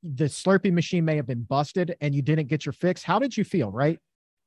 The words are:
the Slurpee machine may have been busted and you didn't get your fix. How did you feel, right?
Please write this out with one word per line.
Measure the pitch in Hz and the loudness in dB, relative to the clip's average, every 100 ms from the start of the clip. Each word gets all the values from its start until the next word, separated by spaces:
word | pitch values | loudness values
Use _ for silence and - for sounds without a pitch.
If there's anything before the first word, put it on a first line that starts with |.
the | 170 131 | -8 -2
Slurpee | 147 - 185 190 196 | -2 0 2 4 4
machine | 175 156 180 | 2 2 0
may | 160 151 | 2 0
have | 135 | -2
been | 120 | -6
busted | 117 139 147 190 170 - | -2 0 0 0 -2 -2
and | 147 | -2
you | 143 | 0
didn't | 131 160 139 | 0 0 0
get | 156 147 | -4 -4
your | |
fix. | - 175 175 | -2 -2 -2
How | - 190 | 0 0
did | 269 220 | 0 -2
you | |
feel, | 190 185 107 | 0 0 -2
right? | 104 147 165 _ _ _ _ | 0 0 0 _ _ _ _